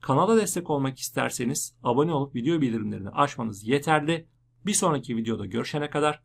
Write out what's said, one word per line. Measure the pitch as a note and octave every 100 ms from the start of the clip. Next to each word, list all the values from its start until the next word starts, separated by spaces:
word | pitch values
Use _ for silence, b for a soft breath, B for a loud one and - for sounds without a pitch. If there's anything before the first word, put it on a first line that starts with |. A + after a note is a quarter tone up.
Kanala | - C3+ F#3 A3+
destek | G#3 - F3
olmak | D3 C3+ C3
isterseniz | - - B2 - A#2+ D3 - _
abone | B2+ B2 D#3
olup | D3+ C#3+
video | C3 A#2+ E3
bildirimlerini | C3+ A2+ G#2 G#2 F#2+
açmanız | - C#3+ - A2+ G2 A2
yeterli. | C#3 C#3+ D#3 D3 E3 E3 _ _ _ F#3+
Bir |
sonraki | G3+ F#3+ C#3+ - A2+
videoda | A2+ A2 G2+
görüşene | A#2 B2+ D3+ D3
kadar | D3+ D3+ D3